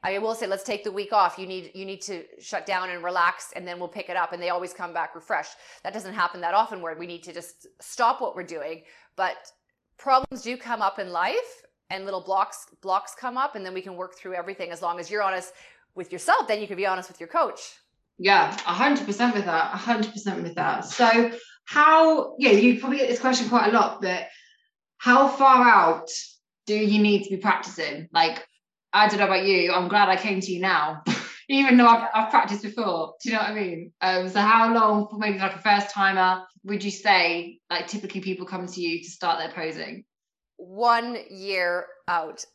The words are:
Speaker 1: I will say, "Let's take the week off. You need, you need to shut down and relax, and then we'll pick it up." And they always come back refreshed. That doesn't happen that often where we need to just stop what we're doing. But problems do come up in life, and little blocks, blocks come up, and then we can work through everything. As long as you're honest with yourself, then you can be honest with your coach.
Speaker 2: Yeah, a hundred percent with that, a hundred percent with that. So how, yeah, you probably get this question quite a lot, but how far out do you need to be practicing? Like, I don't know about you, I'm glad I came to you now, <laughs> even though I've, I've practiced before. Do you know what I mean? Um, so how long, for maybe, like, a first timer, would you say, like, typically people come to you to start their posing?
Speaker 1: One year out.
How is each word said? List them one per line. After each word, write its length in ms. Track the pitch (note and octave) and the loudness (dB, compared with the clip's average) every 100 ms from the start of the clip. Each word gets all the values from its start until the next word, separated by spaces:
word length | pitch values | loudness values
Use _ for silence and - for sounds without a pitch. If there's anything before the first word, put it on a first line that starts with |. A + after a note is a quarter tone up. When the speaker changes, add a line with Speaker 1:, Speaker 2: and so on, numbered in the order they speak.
Speaker 1:
I 160 | F#3 G3 | -4 -4
will 160 | A3 A3+ | -4 -4
say, 100 | G#3 | -4
"Let's 180 | G3 | -6
take 200 | - G3+ | -6 -6
the 80 | G#3 | -6
week 220 | F#3+ G3+ | -8 -2
off. 260 | G#3+ F3+ - | 0 0 -2
You 80 | F#3 | -12
need, 240 | F#3 E3 | -12 -14
you 100 | F#3+ | -16
need 160 | F#3+ F#3+ | -14 -14
to 240 | - F3+ D#3 - | -12 -12 -14 -20
shut 280 | - G3 - | -10 -10 -4
down 240 | F#3 F#3 | -6 -4
and 120 | F3 | -8
relax, 480 | F3 F3+ F3 - - - | -4 0 0 0 -14 -14
and 120 | F3+ | -12
then 120 | F3 | -12
we'll 80 | F3+ | -12
pick 200 | G#3 F3+ | -12 -8
it 60 | F3+ | -4
up." 180 | F3 | -4
And 100 | F3 | -4
they 60 | F3 | -4
always 220 | F3+ F3+ | -4 -6
come 220 | F3+ F3+ | -10 -10
back 220 | E3+ D#3+ E3 | -8 -8 -10
refreshed. 380 | _ F#3 D3+ - - - | _ -6 -6 -18 -20 -12
That 100 | - | -10
doesn't 200 | G3+ F#3+ | -10 -12
happen 280 | G#3+ F3+ F#3 | -4 -4 -2
that 120 | E3+ | 0
often 260 | G3 A3+ G3 | 0 0 -4
where 160 | E3 D#3+ | -10 -10
we 120 | F3 | -12
need 160 | E3+ | -14
to 100 | F3+ | -14
just 320 | E3 E3 _ - _ | -16 -16 _ -20 _
stop 400 | - - A#3 B3 | -18 0 0 0
what 140 | A#3+ F#3 | -6 -8
we're 80 | |
doing. 400 | F3 E3 D3 D#3+ _ _ _ - | -10 -10 -10 -12 _ _ _ -4
But 360 | F#3 - - _ _ _ _ _ | -4 -4 -16 _ _ _ _ _
problems 460 | C#4 C4 C4+ C4 | 2 2 2 -10
do 140 | A#3 B3 | -8 -10
come 260 | A#3+ A#3 | -8 -2
up 160 | B3+ D4 | -2 -2
in 100 | F#3 | -8
life, 540 | F3 F#3 G#4+ B4 - _ _ _ | -2 -2 -2 -6 -16 _ _ _
and 160 | F#3+ G3 | -10 -8
little 160 | F#3+ | -8
blocks, 460 | F#3 F#3+ G3+ - - _ | -2 -2 -2 -6 -20 _
blocks 340 | F#3+ F#3+ - - | -4 -4 -4 -12
come 200 | B3+ B3 | -8 -4
up, 200 | C#4+ A3+ | -4 -6
and 100 | F#3 | -10
then 80 | |
we 80 | F#3 | -10
can 140 | F#3 F3+ | -12 -12
work 200 | F#3 - | -12 -12
through 200 | F#3+ F#3 | -10 -8
everything. 340 | F3 G3 E3+ | -8 -10 -10
As 140 | E3+ | -6
long 160 | F3 F3 | -6 -6
as 100 | E3+ | -6
you're 140 | G#3 | -2
honest 300 | G3 F#3+ F#3 - - _ _ - | -2 -2 -8 -20 -20 _ _ -14
with 160 | F3 | -12
yourself, 360 | F3+ - A4 - | -8 0 0 2
then 140 | G#3+ | -4
you 60 | G3+ | -4
can 100 | F#3 | -4
be 80 | G3 | -2
honest 240 | F#3 F3+ | -2 -6
with 100 | F3+ | -16
your 100 | E3+ | -6
coach. 320 | E4+ C4 - - - _ _ _ _ | -2 -2 -4 -18 -20 _ _ _ _
Speaker 2:
Yeah, 340 | F#3 F#3+ D3 | 4 6 4
a 200 | - - | -2 -6
hundred 340 | F3+ C#4 C#4 G#3 | 0 2 2 -2
percent 260 | G3 A#3+ | 0 0
with 120 | G#3 G3 | 0 0
that, 280 | E3 D#3+ | 0 -2
a 40 | G3+ | -4
hundred 340 | A#3+ A3 G#3+ | -2 -2 -2
percent 320 | - G3+ E3+ | -6 -8 -6
with 100 | E3+ | -8
that. 320 | F3 D3+ D3+ - | -4 -2 -2 -6
So 460 | - A#3 A3+ A#3 - - - | 2 4 6 2 -2 -18 -20
how, 720 | - D4 D4 D#4+ D#4+ D#4 - - | -4 4 6 8 6 4 -2 0
yeah, 140 | C4 | 6
you 280 | G#3 B3 A#3+ | 8 8 4
probably 200 | B3+ C#4+ | -2 0
get 100 | A#3+ | 0
this 100 | A#3+ | 2
question 300 | C4 A#3+ G#3+ | 0 0 2
quite 200 | A#3+ G#3+ | 2 4
a 20 | |
lot, 320 | A#3 F#3 - | 4 2 -2
but 240 | F#3 F3+ - - _ _ _ _ _ _ | -4 -4 -8 -16 _ _ _ _ _ _
how 300 | B3 B3+ C4+ | 4 6 6
far 380 | - C4+ B3+ B3 | 6 6 8 8
out 420 | G#3 E3 E3 - - - _ _ _ - | 6 6 0 -6 -12 -12 _ _ _ -4
do 80 | G#3+ | 0
you 260 | G#3+ G#3 | 2 4
need 220 | G#3 G3+ | 4 2
to 60 | - | 0
be 60 | F#3 | -4
practicing? 720 | G#3 E3+ F#3+ - D3+ C#3+ E3 | -2 -2 -4 -8 -8 -8 -2
Like, 320 | E3+ A3+ - - _ _ _ _ | 2 2 0 -14 _ _ _ _
I 160 | G3 G#3 | 4 4
don't 100 | G3+ | 4
know 60 | G3 | 2
about 200 | F#3+ G3 | 2 2
you, 280 | F#3 F3 | 2 2
I'm 160 | F3+ F3+ | 0 2
glad 180 | G#3 G3+ | 4 4
I 80 | G#3+ | 2
came 240 | A3 F#3+ | 0 -4
to 120 | F#3+ | -4
you 80 | F3+ | -4
now, 420 | F#3 E3 D3+ D#3 - - - | 0 0 0 -4 -4 -4 -6
<laughs> 240 | - - | -16 -2
even 260 | C4+ C4+ B3 | 2 6 8
though 100 | A#3+ | 8
I've, 220 | A#3 - | 8 4
I've 160 | A3 A3 | -2 2
practiced 340 | C4+ F#3+ G3+ | 2 2 -4
before. 500 | G#3 A3+ G#3 E3+ D#3+ - | -8 -6 -4 -2 -6 -8
Do 60 | B3 | -6
you 80 | A3 | -4
know 60 | |
what 100 | G3+ | -2
I 20 | |
mean? 380 | G#3+ F#3+ E3 F3+ _ | -4 -6 -6 -12 _
Um, 300 | F#3 F#3 F#3 | 0 0 0
so 100 | G3 | 2
how 340 | G#3+ A3+ A3+ | 6 6 6
long, 360 | A#3 G#3+ G#3 G#3 | 4 4 4 -2
for 80 | G#3 | -4
maybe, 200 | G#3+ F#3+ | -4 -2
like, 160 | F3+ | -4
a 60 | - | -2
first 300 | A3 G3+ G3+ | 2 2 2
timer, 520 | G#3 G3 F#3+ F#3 F#3 - _ | 0 0 4 2 0 -6 _
would 180 | F#3+ G3+ | -8 -6
you 100 | G3 | -6
say, 680 | F#3+ G#3 F#3+ F3 E3+ E3+ - _ | -4 2 4 4 -2 -8 -16 _
like, 180 | F3+ - | -8 -6
typically 340 | G#3 F#3+ G3 | -10 -10 -8
people 240 | F#3+ F#3 F3+ | -8 -8 -8
come 200 | F#3 F3+ | -10 -10
to 160 | F#3 | -6
you 220 | E3+ E3+ | -6 -6
to 60 | - | -10
start 300 | - F3 D#3+ | -6 -4 -2
their 120 | D#3 | -6
posing? 540 | F3+ D#3+ D#3 - F3+ - _ _ _ _ _ | -8 -8 -8 -12 -14 -18 _ _ _ _ _
Speaker 1:
One 600 | F3+ G3 A#3+ A#3 A#3+ A#3 - | -18 -2 2 2 0 -10 -12
year 580 | F#3+ F#3+ F#3+ F3 F3 F3 - - | -14 -6 -2 -2 -2 -6 -14 -4
out. 380 | F3 A#2 - - | -4 -4 -12 -18